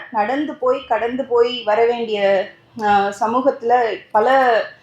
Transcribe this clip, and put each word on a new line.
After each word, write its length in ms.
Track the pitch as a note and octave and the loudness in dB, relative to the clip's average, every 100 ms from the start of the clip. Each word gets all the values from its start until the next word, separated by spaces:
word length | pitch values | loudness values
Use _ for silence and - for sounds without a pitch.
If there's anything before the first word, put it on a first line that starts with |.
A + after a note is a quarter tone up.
| - | -4
நடந்து 420 | A3+ G#3 C4+ D#4 | -4 -2 -2 -6
போய், 320 | - B3+ B3+ - | -4 -2 -2 -2
கடந்து 360 | A3 A#3 B3+ | -2 -2 -4
போய் 400 | B3+ A#3+ A#3+ B3 | 0 2 2 0
வர 220 | G#3+ G#3+ A#3 | -2 2 2
வேண்டிய, 640 | A#3+ A3+ G#3 G3 G3 G3+ - _ - | 0 -4 0 2 2 -2 -10 _ -4
அஹ், 340 | G#3 G3+ G3+ G3+ | 0 2 0 -2
சமூகத்துல 800 | A3 B3 C4+ C4+ A#3 B3 A3+ F#3+ - | -2 0 0 0 0 2 0 -4 -4
பல, 460 | G#3+ A#3+ C4+ B3+ A3 - - | 0 2 4 4 2 -2 -10